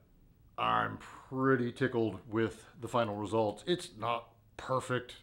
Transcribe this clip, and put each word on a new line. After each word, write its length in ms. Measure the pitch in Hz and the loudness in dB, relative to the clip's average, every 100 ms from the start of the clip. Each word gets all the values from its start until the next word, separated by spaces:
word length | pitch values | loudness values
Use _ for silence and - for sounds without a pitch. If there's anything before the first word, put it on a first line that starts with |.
| _ - - _ - - | _ -20 -20 _ -16 -2
I'm 400 | 117 113 113 107 | 2 2 2 -4
pretty 760 | - - - 131 131 131 120 | -12 -18 -8 0 4 4 4
tickled 460 | 117 127 117 113 98 - | 0 0 2 0 -2 -2
with 360 | 110 110 - - - | 0 0 -2 -18 -12
the 100 | 113 | -2
final 280 | 120 110 101 | 0 0 -2
results. 480 | 104 113 107 - - | 0 2 2 -2 -2
It's 220 | 175 - 107 | -2 -4 -6
not 360 | 113 120 - - _ - | -2 -2 -4 -20 _ -14
perfect 560 | - 131 - 123 - - | -2 -2 0 -2 -4 -14